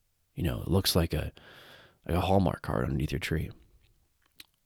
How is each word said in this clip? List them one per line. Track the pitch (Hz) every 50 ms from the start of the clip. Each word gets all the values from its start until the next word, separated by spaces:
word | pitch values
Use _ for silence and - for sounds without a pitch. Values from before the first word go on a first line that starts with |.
| _ _ _ _ _ _ _
You | - -
know, | 85 62 55
it | -
looks | - 80 98 - - -
like | 92 82 80 -
a, | 76 71 76 - - - - - - - - - - - - _ _ _
like | - -
a | 90
Hallmark | 87 90 95 98 95 73 - -
card | - - - 53 62
underneath | - 69 69 67 -
your | 71 67
tree. | - - 80 78 71 - - - - _ _ _ _ _ _ _ _ _ _ _ _ _ _ _ - _ _ _ _